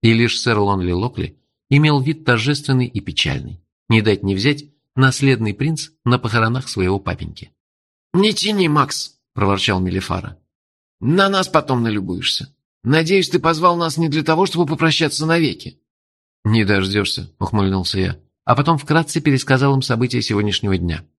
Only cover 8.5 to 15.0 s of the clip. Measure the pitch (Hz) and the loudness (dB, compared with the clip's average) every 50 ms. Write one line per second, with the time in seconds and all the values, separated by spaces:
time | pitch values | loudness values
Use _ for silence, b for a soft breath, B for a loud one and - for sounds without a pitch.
8.5 | 214 202 185 160 147 147 135 - - - - - _ _ _ _ _ - 104 98 | 0 2 2 2 2 2 0 0 -2 -10 -10 -12 _ _ _ _ _ -2 0 0
9.5 | 101 95 - - 101 92 92 92 90 95 95 - 92 92 - - - _ _ _ | 2 0 0 0 0 0 0 -2 -2 -4 -4 -4 -6 -6 -6 -10 -16 _ _ _
10.5 | _ _ _ _ _ _ _ _ _ _ - 117 156 190 196 196 196 190 185 190 | _ _ _ _ _ _ _ _ _ _ -2 0 2 2 2 2 2 0 -2 2
11.5 | - 160 147 - 135 123 117 113 107 104 95 95 90 87 127 - - - - - | 0 0 0 2 -2 0 0 0 -2 -2 -4 -4 -6 -6 -4 -4 -4 -4 -8 -12
12.5 | _ _ _ _ _ _ _ 113 139 160 165 160 196 196 180 - - 175 147 160 | _ _ _ _ _ _ _ 0 2 2 2 2 2 2 2 2 -2 0 0 0
13.5 | 170 151 170 180 175 170 170 160 139 156 165 160 139 160 151 156 160 160 190 190 | 0 4 2 2 2 2 -2 -2 -2 -2 -2 0 0 -2 0 0 2 2 2 0
14.5 | - 165 175 139 165 160 165 160 151 - | 0 -2 -2 -2 0 0 0 0 2 2